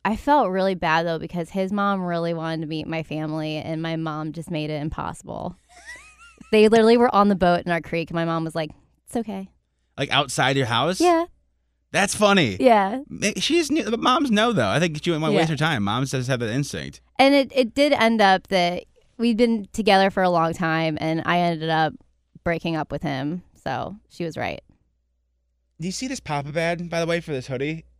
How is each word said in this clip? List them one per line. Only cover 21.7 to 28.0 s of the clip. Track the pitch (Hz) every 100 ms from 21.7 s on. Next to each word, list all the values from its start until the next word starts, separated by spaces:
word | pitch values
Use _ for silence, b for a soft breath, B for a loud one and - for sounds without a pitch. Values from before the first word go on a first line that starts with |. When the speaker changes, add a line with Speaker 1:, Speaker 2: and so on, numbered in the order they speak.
| 160 156 - _ _ _ -
Speaker 1:
breaking | - 165 170 160
up | 143
with | 147
him. | - 135 143 180 - _
So | - 127 - 202 _
she | -
was | 170 151
right. | 107 73 - _ _ _ _ _ _ _ _ _ _ -
Speaker 2:
Do | 165
you |
see | 180 -
this | 139
pop-up | - 147 143 147
ad, | 165 170 175
by | 170
the | 165
way, | 170
for | 165
this | 135 127
hoodie? | 127 143 160 - _